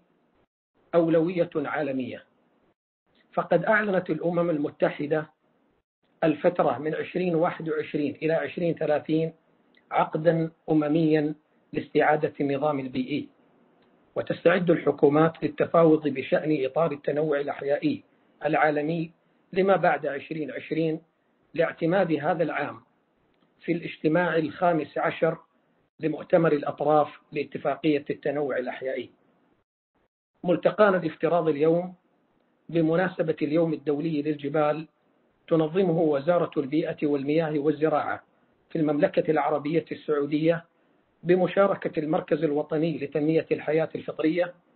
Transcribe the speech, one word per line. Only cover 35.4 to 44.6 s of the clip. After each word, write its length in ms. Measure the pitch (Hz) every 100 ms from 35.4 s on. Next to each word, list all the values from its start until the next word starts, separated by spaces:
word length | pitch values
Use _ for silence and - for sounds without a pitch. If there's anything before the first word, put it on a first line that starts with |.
| -
تنظمه 520 | 165 156 180 185 160
وزارة 500 | 160 139 143 175 156 156
البيئة 400 | 135 151 160 156 151
والمياه 520 | 143 139 156 160 151
والزراعة 640 | 147 139 156 147 107 101 _ _ _ _ _
في 80 | 170
المملكة 520 | 151 147 185 180 165
العربية 540 | 151 143 147 147 160 156
السعودية 720 | 139 - 147 143 151 160 165 - _ _ _ _ _
بمشاركة 760 | 165 185 170 196 196 180 165 165
المركز 460 | 151 170 - 156
الوطني 540 | 156 143 - 156 165 143
لتنمية 480 | 139 156 147 160 -
الحياة 360 | 156 - 156 156
الفطرية 600 | 127 - - 156 175 175 -